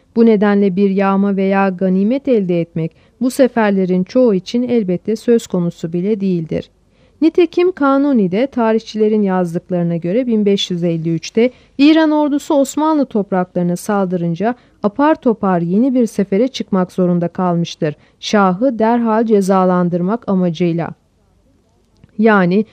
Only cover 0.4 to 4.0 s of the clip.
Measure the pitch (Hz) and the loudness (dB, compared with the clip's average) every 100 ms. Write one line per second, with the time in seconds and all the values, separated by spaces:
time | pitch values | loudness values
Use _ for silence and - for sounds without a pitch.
0.4 | 208 202 202 180 202 190 196 196 202 196 | 2 2 2 2 0 0 0 0 0 0
1.4 | 190 196 196 180 190 190 208 277 285 226 | 0 0 0 0 0 0 0 -2 0 0
2.4 | 180 175 165 165 160 - _ - 247 - | 0 -2 -2 -4 -6 -8 _ -6 -2 0
3.4 | 247 240 208 196 185 185 | 0 2 0 0 0 0